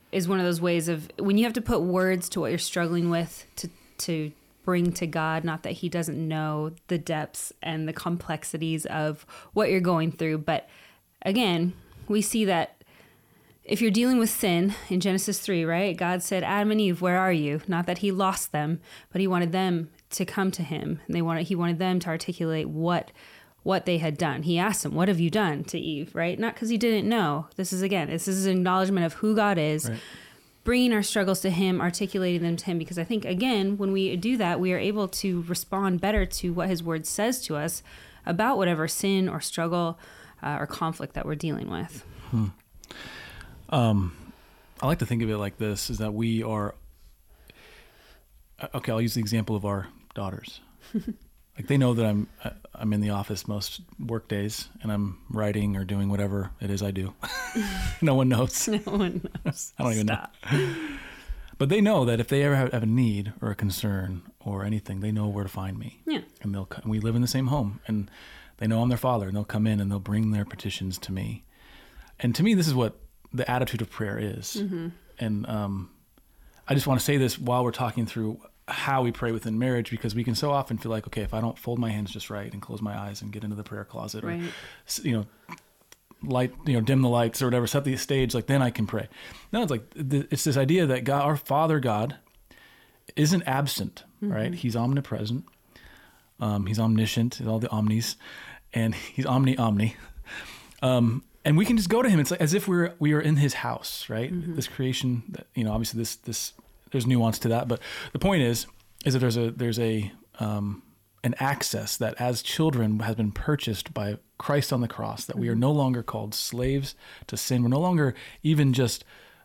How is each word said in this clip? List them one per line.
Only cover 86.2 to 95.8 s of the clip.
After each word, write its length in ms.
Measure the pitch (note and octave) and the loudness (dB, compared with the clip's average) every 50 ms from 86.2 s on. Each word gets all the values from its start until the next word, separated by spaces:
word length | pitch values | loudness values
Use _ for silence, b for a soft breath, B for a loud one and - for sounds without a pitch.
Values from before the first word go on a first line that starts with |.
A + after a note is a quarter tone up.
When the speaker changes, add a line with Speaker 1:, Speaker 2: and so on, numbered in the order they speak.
| - | -6
Speaker 2:
light, 320 | C#3 B2+ B2 B2+ B2+ - - - | -2 0 0 0 0 -2 -4 -2
you 100 | D3+ C3 | 0 2
know, 60 | A#2 | 2
dim 220 | A2 C3+ C3+ C3 C3 | 4 4 4 4 4
the 60 | A#2+ | 4
lights 340 | A#2+ A#2+ A#2+ A2+ - - C3+ | 4 4 4 2 2 0 0
or 40 | |
whatever, 200 | B2 B2 B2 A#2+ | 2 2 2 2
set 160 | A2+ - C#3+ C#3 | 2 0 0 0
the 140 | C3 C3 | 0 -2
stage, 380 | - - - C#3 C3+ C3 A#2 B2 | -2 -2 0 2 2 2 2 0
like, 100 | A#2 - | -2 0
then 160 | - C3+ C#3 B2+ | 2 2 4 2
I 80 | A#2+ | 2
can 160 | - - G#2+ | 2 0 -2
pray." 220 | - - G#2+ A2 - B B B B B B B B G#3 | -2 -2 -4 -6 -8 B B B B B B B B -2
No, 100 | A#3 A#3+ | 0 0
it's 80 | D3+ C3 | 0 0
like, 180 | A2 - - - - D3 C3 | -2 -4 -6 -10 -6 -4 0
th-, 200 | C#3+ C#3 C#3 - | 0 0 0 0
it's 140 | D3+ - - | -2 0 0
this 120 | D#3+ B2 | 2 2
idea 300 | C#3 C3+ C3+ E3+ F#3 E3+ | 4 4 4 4 4 4
that 160 | C3+ B2+ B2+ A#2+ | 4 2 0 0
God, 200 | C3 C#3 C#3+ C#3+ | 0 2 2 2
our 120 | D3 D3+ | 2 0
Father 440 | C#3 - - C3+ D3+ D#3+ D#3+ D#3 D3 | 0 0 0 2 2 4 4 2 2
God, 360 | B2 A#2+ G#2+ G#2 A2+ C#3 - - _ _ _ - _ - B B B B B B B B B B B B - | 2 2 2 0 0 -2 -4 -8 _ _ _ -20 _ -20 B B B B B B B B B B B B 0
isn't 260 | D3+ D3+ D3+ D#3+ C#3 - | 2 4 4 4 2 2
absent, 640 | C#3 C3 C#3 D3 C3 - - - - - - - - _ - G#3 | 2 0 0 0 0 -2 -4 -6 -6 -8 -12 -20 -20 _ -6 -4
Speaker 1:
Mm-hmm. 100 | G#3 F#3 | -2 -2
Speaker 2:
right? 220 | G#2+ A2 C#3+ F3 | 0 0 -2 -2
He's 220 | E3+ - A#2+ A2 | -2 -2 -2 0
omnipresent. 680 | A#2 A#2+ B2+ C#3 C#3 C3+ - A2+ - G#2+ G#2+ A#2 C#3+ - - - _ _ B B B | 0 2 2 2 0 0 -2 -4 -4 -2 -2 -2 -4 -6 -8 -18 _ _ B B B